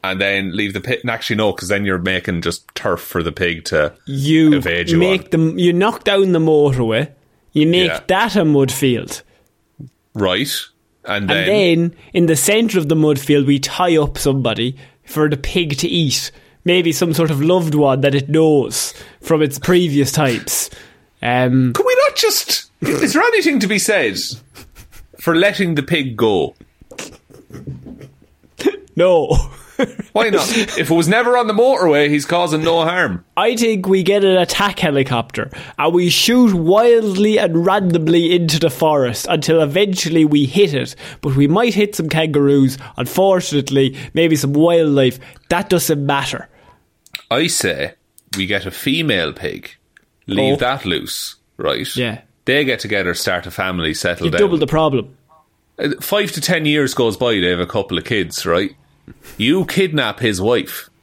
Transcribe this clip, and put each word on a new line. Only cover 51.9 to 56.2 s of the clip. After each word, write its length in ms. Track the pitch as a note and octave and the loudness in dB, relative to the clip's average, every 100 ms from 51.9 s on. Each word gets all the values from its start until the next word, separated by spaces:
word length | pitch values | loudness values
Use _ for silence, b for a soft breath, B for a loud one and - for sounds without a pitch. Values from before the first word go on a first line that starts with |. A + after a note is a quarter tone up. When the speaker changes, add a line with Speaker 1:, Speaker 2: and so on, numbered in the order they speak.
| - | -6
Speaker 2:
Yeah. 240 | A#2+ A2 _ _ - | -6 -8 _ _ -2
Speaker 1:
They 180 | C#3 | 0
get 160 | C3+ A#2+ | 0 -2
together, 340 | - G2+ F2+ | -4 -4 -2
start 320 | E2+ - F2+ F#2 | -4 -4 -4 -6
a 60 | |
family, 420 | - F#2+ F2+ D#2+ | -8 -6 -4 -4
settle 340 | D#2 F2+ F2 E2+ | -4 -4 -2 -2
Speaker 2:
You 40 | |
Speaker 1:
down. 80 | E2+ | 0
Speaker 2:
double 160 | G3 E3 | 0 0
the 100 | D3+ | 0
problem. 500 | D#3 D#3 C3+ G#2 _ _ _ _ _ _ - | 0 0 0 -6 _ _ _ _ _ _ -8
Speaker 1:
Uh, 120 | D3 - | -6 -6
five 320 | - G#3 | -4 -2